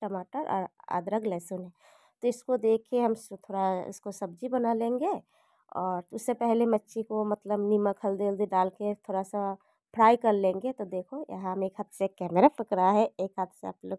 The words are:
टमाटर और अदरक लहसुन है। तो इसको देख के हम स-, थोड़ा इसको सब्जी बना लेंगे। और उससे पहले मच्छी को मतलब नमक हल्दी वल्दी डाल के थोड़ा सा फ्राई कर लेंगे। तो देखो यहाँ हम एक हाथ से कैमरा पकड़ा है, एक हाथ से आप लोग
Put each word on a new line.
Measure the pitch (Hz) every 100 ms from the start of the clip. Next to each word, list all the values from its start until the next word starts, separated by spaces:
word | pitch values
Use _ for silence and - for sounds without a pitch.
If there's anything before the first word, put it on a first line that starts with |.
टमाटर | 208 190 180 277 311
और | 190 185 - -
अदरक | 180 175 214 214
लहसुन | 175 175 185
है। | 180 - _ _ _ _
तो | 240
इसको | 240 - 254
देख | 220 226 226
के | 247
हम | 240
स-, | 226 -
थोड़ा | 190 - 196 190 185
इसको | - 196 202
सब्जी | 196 190 170 247
बना | 254 233
लेंगे। | 226 233 247 330 359 - _ _ _ _
और | - 185 180 -
उससे | 220 -
पहले | 240 233 226 233
मच्छी | 214 - 226
को | 220 214
मतलब | 208 208 196 208 202
नमक | 214 202 196
हल्दी | 202 196
वल्दी | 202 196 208
डाल | 185 185
के | - 208 208
थोड़ा | - 190
सा | 190 208 196 196 _ _ _
फ्राई | - 220 240
कर | 233
लेंगे। | 202 190 190 247
तो | 262 190
देखो | 185 180 277 311
यहाँ | 190 190
हम | 190
एक | 190 -
हाथ | 202
से | - 196
कैमरा | - 175 170 262 -
पकड़ा | 214 185 185
है, | 208 220 -
एक | 196 196
हाथ | 180
से | - 190
आप | -
लोग | 185